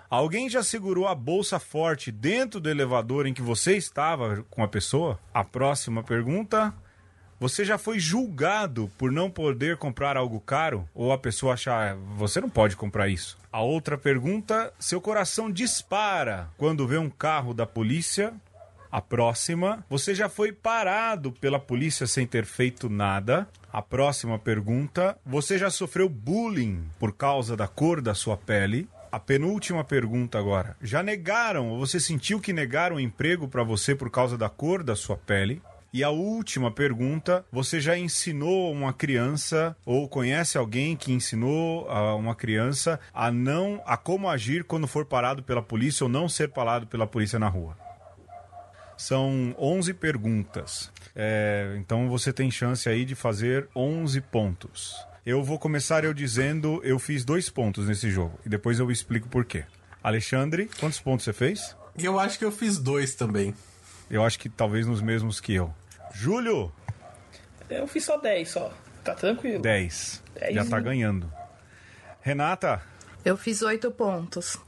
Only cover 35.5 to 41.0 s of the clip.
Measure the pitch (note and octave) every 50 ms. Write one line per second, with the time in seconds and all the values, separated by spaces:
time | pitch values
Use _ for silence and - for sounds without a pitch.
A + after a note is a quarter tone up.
35.5 | C3+ E3+ - - - - - - - B2 C#3 D3 D3+ D#3+ F#3 G#3 A3 A3+ A3 -
36.5 | - C3+ B2+ A#2 A2 C3 C#3+ C#3 B2 A2+ B2 C3+ D3+ D#3+ - - F3+ F#3 F#3 -
37.5 | - B2+ C3+ - E3 E3 C#3 D#3 F3 F3 F3+ E3+ - - - F3+ D3+ C#3+ D3 E3+
38.5 | F#3+ F#3+ F#3 E3+ D3 C#3+ C#3 C3 B2+ - - - C3+ A#2+ A#2+ C3 D3+ D3 - -
39.5 | D#3+ D#3 D#3+ E3 D#3+ - - A#2+ A#2+ C3+ D3 C3 - C#3 B2 B2 C#3 D#3+ E3+ -
40.5 | - D3 A#2+ G#2+ G#2+ B2+ C#3 D#3 E3 C3+